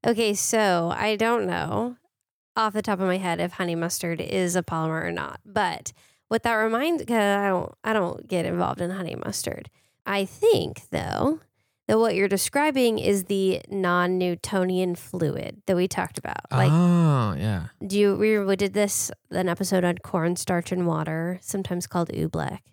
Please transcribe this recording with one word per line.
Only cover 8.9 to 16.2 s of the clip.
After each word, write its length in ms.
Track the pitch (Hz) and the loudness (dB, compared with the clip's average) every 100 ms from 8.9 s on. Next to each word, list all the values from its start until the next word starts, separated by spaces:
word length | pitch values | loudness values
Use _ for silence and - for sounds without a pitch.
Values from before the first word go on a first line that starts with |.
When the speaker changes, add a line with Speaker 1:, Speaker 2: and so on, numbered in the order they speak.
Speaker 1:
honey 240 | 190 175 - | -4 -6 -6
mustard. 540 | - 202 - - - _ _ _ - | -8 -6 -6 -8 -12 _ _ _ -6
I 200 | 202 190 | -4 -4
think, 560 | - 427 440 - - - | 2 4 4 2 -8 -6
though, 500 | - - - 262 320 _ _ _ _ - | -6 -4 0 0 -2 _ _ _ _ 0
that 100 | 220 | 2
what 160 | 226 185 | 4 2
you're 120 | 196 | 0
describing 720 | 190 - 285 302 269 247 220 | 0 0 2 2 4 2 2
is 260 | 190 202 185 | 2 0 0
the 360 | 196 190 185 - | 0 2 0 -4
non-Newtonian 1300 | 196 185 175 180 185 180 170 - 202 180 185 185 175 | -2 2 2 2 2 0 -2 -2 0 0 0 0 -2
fluid 640 | - 185 160 - - - - | -6 -4 -2 -2 -8 -12 -2
that 100 | 180 | 0
we 100 | 185 | 2
talked 300 | - 180 | 0 -4
about. 340 | - | -6